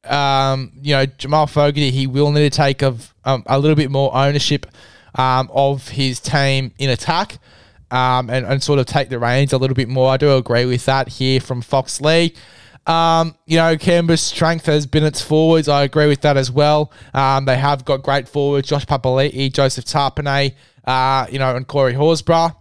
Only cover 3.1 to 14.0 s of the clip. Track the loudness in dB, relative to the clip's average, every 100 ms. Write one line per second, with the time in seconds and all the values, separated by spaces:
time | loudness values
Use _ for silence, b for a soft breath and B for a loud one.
3.1 | _ -4 -4 0 0 2 2 0 0 0
4.1 | 2 0 0 0 -2 -6 B B B B
5.1 | -2 0 0 0 0 0 -2 -8 -4 -4
6.1 | -4 -2 0 2 0 -4 -6 -4 -4 -2
7.1 | -2 -2 -8 b b b b -6 -2 0
8.1 | 0 -2 -4 -2 -4 0 0 0 -2 -4
9.1 | -4 -2 0 0 0 0 -2 -2 0 2
10.1 | 2 2 2 2 0 0 -2 0 -2 -2
11.1 | -4 0 0 -2 -10 -2 -2 -2 -4 0
12.1 | 2 0 B B B B B -2 0 2
13.1 | 2 0 -6 -2 2 2 2 2 2